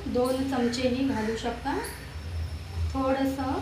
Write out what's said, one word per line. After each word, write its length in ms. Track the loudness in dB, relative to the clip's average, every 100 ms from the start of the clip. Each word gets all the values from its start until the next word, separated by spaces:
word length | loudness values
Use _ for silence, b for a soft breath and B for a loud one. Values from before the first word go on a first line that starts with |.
| -2
दोन 440 | 2 2 2 2
चमचेही 560 | 2 2 2 2 2 2
घालू 280 | 2 0 0
शकता, 400 | -2 -2 -2 -2 -4 -8 -10 -10 -6 -4 -4 -6 -6 -2 0
थोडंसं 680 | 2 2 4 2 0 0 -2